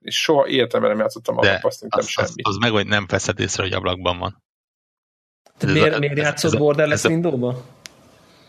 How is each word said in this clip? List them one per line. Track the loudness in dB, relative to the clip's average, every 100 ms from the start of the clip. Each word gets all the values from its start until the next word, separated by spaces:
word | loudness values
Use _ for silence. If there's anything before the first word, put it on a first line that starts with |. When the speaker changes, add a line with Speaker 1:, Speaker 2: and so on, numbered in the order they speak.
Speaker 1:
és | -8 -4
soha | 2 4 4
életemben | 2 2 2 2
nem | 2
játszottam | 0 -4 -6 2
Speaker 2:
De | 2
Speaker 1:
ablakba, | 2 -2
szerintem | -6 -6 -4
Speaker 2:
az, | -4
az, |
Speaker 1:
semmi. | -2 -4 -2
Speaker 2:
az | -4 0
meg, | 0
hogy | 2 0
nem | -2 0
veszed | -2 -2 -2
észre, | -2 -2
hogy | -4
ablakban | -2 -2 -2 -2 -2
van. | -4 -10 _ _ _ _ _ _ _ _ _ _ _ -6
Speaker 3:
De | 0
Speaker 2:
Ez |
Speaker 3:
miért, | 4 4 2
Speaker 2:
a, |
Speaker 3:
miért | -2 0
Speaker 2:
ez, |
Speaker 3:
játszott | -2 0 0
Speaker 2:
ez | 2
a, |
Speaker 3:
Borderlands | 2 4 2 2
Speaker 2:
ez | 2
a |
Speaker 3:
Windowsba? | 2 0 -2 -2 -4 -10 -20 -20 _ -20 _ _ _